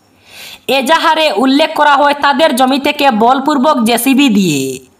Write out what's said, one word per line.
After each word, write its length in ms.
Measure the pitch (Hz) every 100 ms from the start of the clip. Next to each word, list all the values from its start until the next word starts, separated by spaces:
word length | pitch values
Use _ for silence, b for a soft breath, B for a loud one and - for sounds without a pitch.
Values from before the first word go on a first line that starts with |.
| _ B B B B B -
এজাহারে 640 | 269 254 320 320 320 311
উল্লেখ 380 | 196 269 277 320
করা 200 | 320 294 277
হয়, 180 | 285
তাদের 420 | 285 285 269 320 247
জমি 240 | 262 269
থেকে 320 | 285 277 277
বলপূর্বক 640 | 214 233 262 269 294 285 285
জেসিবি 460 | 226 233 269 262 285
দিয়ে 500 | 208 185 143 135 127 -